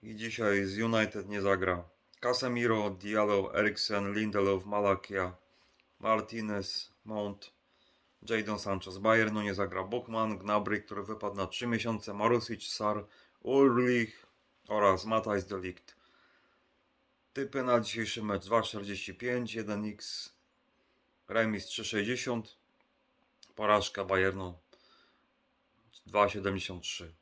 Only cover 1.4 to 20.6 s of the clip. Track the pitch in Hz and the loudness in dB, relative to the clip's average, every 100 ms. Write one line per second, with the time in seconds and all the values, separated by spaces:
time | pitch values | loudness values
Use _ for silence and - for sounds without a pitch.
1.4 | 98 95 92 87 85 _ _ _ 120 123 | 2 2 2 -2 -4 _ _ _ -2 0
2.4 | 131 120 120 110 104 92 101 107 104 104 | 0 0 2 2 0 -4 -2 2 4 2
3.4 | 92 - 107 101 - 104 101 101 107 101 | 2 2 2 2 -2 -2 -2 0 0 2
4.4 | 98 98 98 104 101 95 - 98 90 90 | 2 2 0 0 2 2 0 -2 -2 -6
5.4 | _ _ _ _ _ _ - 110 104 117 | _ _ _ _ _ _ 0 0 0 -6
6.4 | 107 104 95 - - _ 107 107 104 101 | -4 -4 -4 -8 -10 _ -8 -4 -4 -6
7.4 | - _ _ _ _ _ _ _ 107 113 | -16 _ _ _ _ _ _ _ -4 -2
8.4 | 104 107 104 98 95 95 104 113 110 107 | -2 -4 -2 -4 -4 -2 4 6 6 2
9.4 | 104 95 95 95 92 120 117 113 110 101 | -2 -2 -2 -2 -2 -4 -4 -2 -2 -2
10.4 | 98 107 101 104 104 101 101 107 104 98 | 0 0 0 -4 -4 -10 -8 -6 -8 -4
11.4 | 95 - 120 117 117 110 - 101 110 120 | -4 -4 -2 -2 -2 -4 -6 -2 2 2
12.4 | 110 110 - - 104 104 107 - _ _ | 0 -10 -8 -4 -2 -2 -6 -20 _ _
13.4 | - 135 139 120 123 123 110 - - _ | 0 6 6 6 4 2 0 -6 -20 _
14.4 | _ _ - 107 101 92 104 110 110 101 | _ _ -4 2 4 4 2 0 2 -2
15.4 | 92 98 92 90 - - _ _ _ _ | -2 -6 -8 -10 -18 -20 _ _ _ _
16.4 | _ _ _ _ _ _ _ _ _ - | _ _ _ _ _ _ _ _ _ -8
17.4 | 135 139 127 120 107 113 107 - 107 98 | -4 -2 4 4 4 -4 -4 -4 -2 -2
18.4 | 98 113 110 107 98 98 - 90 123 123 | 2 2 2 -4 -6 -8 -8 -8 -4 -2
19.4 | 120 113 104 104 107 101 - - - _ | -4 -6 -4 -4 -4 -8 -10 -10 -12 _
20.4 | _ _ | _ _